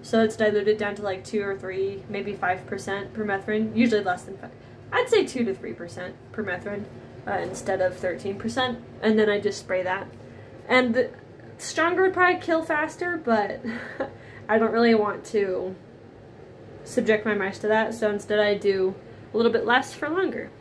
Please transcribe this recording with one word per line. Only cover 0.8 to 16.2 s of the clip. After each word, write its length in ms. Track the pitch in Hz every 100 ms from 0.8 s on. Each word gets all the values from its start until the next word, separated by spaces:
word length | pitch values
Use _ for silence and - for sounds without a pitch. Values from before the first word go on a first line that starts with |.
| 208 202
to, 60 |
like, 220 | 202 185
two 180 | - 214
or 140 | 202 190
three, 460 | 190 190 196 196 -
maybe 240 | 202 208
five 340 | 196 180 180 -
percent 460 | 196 - 196 196
permethrin, 640 | 226 208 196 196 214 220 220
usually 260 | 240 214
less 200 | 190 180
than 160 | - -
five. 120 | - - - - -
I'd 180 | - -
say 180 | 440 -
two 180 | 254
to 100 | 226
three 200 | - -
percent 400 | - 175 - 185 - -
permethrin, 520 | - 202 180 202 202 214 - - - -
uh, 60 |
instead 500 | 190 170 190 - 190
of 140 | 185 180
thirteen 420 | 185 175 196 202
percent, 440 | 226 269 254 233 - -
and 160 | 220 220
then 100 | 214
I 120 | 208
just 180 | 202 196
spray 240 | - 185
that. 240 | 180 190 - - - - - - -
And 280 | 254 254
the 160 | 233 - - - - - -
stronger 440 | - - 330 359
would 120 | 381
probably 260 | 370 359 359
kill 220 | - 320
faster, 540 | 320 302 311 - 349 339
but 380 | 240 220 202 - 233 226 - -
<laughs> 480 | - - - - -
I 100 | 220
don't 140 | 226
really 220 | 226 233
want 300 | 220 208 185 -
to 500 | 214 196 180 185 185 - - - -